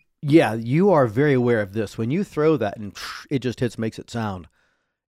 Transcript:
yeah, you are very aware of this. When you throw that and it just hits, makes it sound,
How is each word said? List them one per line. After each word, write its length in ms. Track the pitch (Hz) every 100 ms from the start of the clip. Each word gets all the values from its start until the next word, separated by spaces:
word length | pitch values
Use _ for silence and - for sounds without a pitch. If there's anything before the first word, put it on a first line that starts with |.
| _ _
yeah, 320 | 147 160 120
you 360 | 113 117 147 196
are 160 | 160 127
very 280 | 104 151
aware 260 | 127 120 117
of 120 | 101
this. 240 | 104 101 -
When 140 | 113
you 140 | 165
throw 320 | 202 156 156 147
that 200 | 104 113
and 200 | 104 - - - -
it 80 | 139
just 220 | 123 -
hits, 180 | 120 -
makes 200 | 110 -
it 120 | -
sound, 380 | 117 110 92 82 _ _ _ _ _